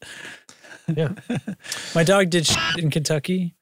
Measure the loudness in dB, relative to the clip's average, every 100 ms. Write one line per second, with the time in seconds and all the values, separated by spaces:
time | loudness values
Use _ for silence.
0 | -8 -16 -16 -18 -20 -20 -20 -10 -4 0
1 | -2 -2 -4 -6 -6 -10 -10 -10 -2 2
2 | 6 6 4 2 2 0 0 0 0 0
3 | 0 0 0 -2 -2 -6